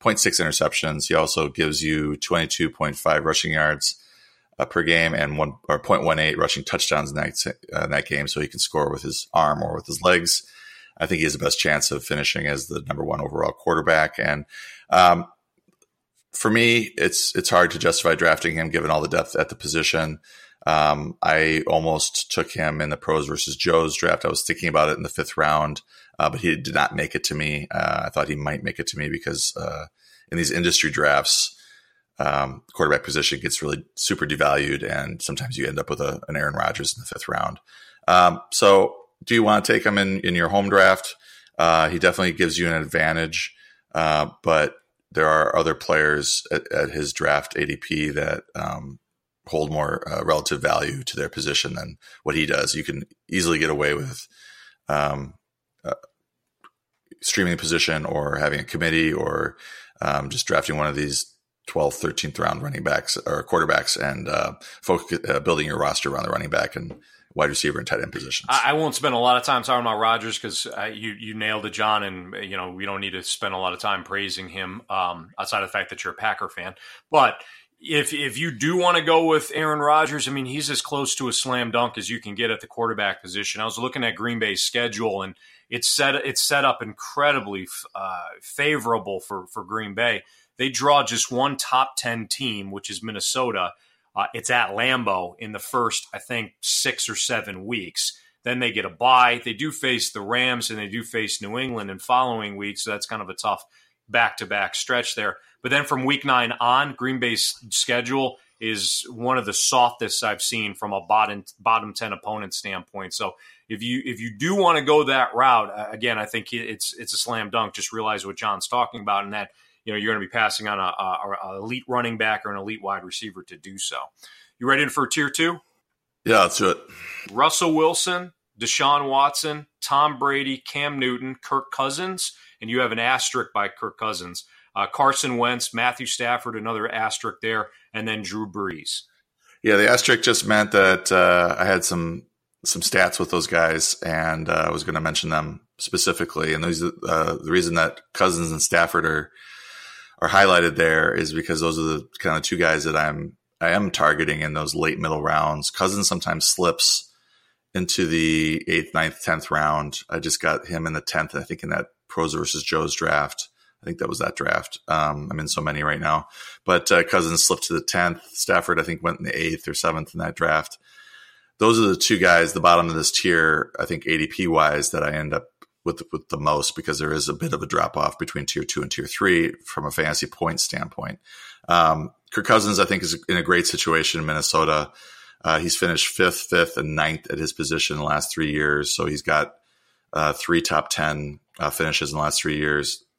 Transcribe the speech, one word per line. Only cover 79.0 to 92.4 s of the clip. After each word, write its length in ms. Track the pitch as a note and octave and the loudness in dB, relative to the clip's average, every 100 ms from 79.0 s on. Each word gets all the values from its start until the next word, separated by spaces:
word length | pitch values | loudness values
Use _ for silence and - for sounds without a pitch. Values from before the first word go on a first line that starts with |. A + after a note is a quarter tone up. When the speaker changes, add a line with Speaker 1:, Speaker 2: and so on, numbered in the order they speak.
Speaker 2:
go 220 | D#3 E3 | 4 4
with 260 | E3 D#3 D3+ | 6 2 2
Aaron 280 | - D#3 D3+ | -2 0 2
Rodgers, 480 | D3 D3+ D#3 D3 B2+ | 4 6 4 0 -4
I 20 | |
mean, 160 | C#3 C3 | -4 -6
he's 240 | C#3 C#3+ | -6 -4
as 100 | C3+ | -4
close 360 | - C#3+ C3 - | -2 -4 -2 -2
to 100 | B2+ | -2
a 60 | |
slam 400 | A2 C3 B2 A#2 | -2 0 -2 0
dunk 260 | A#2 A#2+ A2+ | 0 0 -2
as 100 | G2 | -8
you 120 | A#2 | -8
can 160 | G#2+ G2+ | -10 -4
get 160 | A#2 | -2
at 80 | A2 | -2
the 80 | - | -6
quarterback 520 | - A#2 G#2+ G2+ F#2+ | -4 -4 0 -2 -2
position. 400 | F#2 F#2+ G#2 G2+ | -8 -8 -6 -6
I 40 | |
was 140 | A2 A2+ | -6 -4
looking 260 | B2 C3+ | -6 -4
at 100 | A#2 | -4
Green 240 | - A#2 A#2 | -2 -6 -2
Bay's 240 | G#2+ F#2+ | -2 -2
schedule, 600 | - A#2+ A#2+ G#2 A2+ G2 | -2 -2 -2 -2 -4 -2
and 120 | F#2+ - - _ _ | -6 -12 -20 _ _
it's 200 | A#2+ - | -4 -2
set, 260 | - C#3 | 0 2
it's 260 | C#3 C#3 B2+ | 0 -2 -2
set 240 | - C#3+ | 0 2
up 180 | C3+ B2+ | 2 0
incredibly 800 | A2 G2+ - - D3 C#3 G2+ G2 | -4 -12 -10 0 2 2 -2 -8
f-, 220 | F#2 - - - | -8 -12 -12 -10
uh, 320 | F#2+ F2+ E2+ - | -8 -8 -10 -16
favorable 760 | - - C#3+ D3+ A2+ A2+ F#2+ G2 | -16 -2 0 0 0 -2 -2 -8
for, 300 | - G2 F2+ | -6 -10 -10
for 160 | - | -14
Green 300 | F#2 A2 G#2+ | -8 -8 -8
Bay. 280 | G2+ A#2+ G#2+ - _ _ _ | -2 0 0 -6 _ _ _
They 120 | C3+ | -4
draw 340 | A2+ C#3 C#3+ | 0 4 6
just 300 | C3+ A#2 - | 4 -2 -2
one 240 | B2 C#3 C#3 | 0 -2 -2
top 400 | - B2+ C3 - | 0 2 2 -2
ten 320 | B2 A#2 G#2+ | -4 -4 -4
team, 420 | - | -6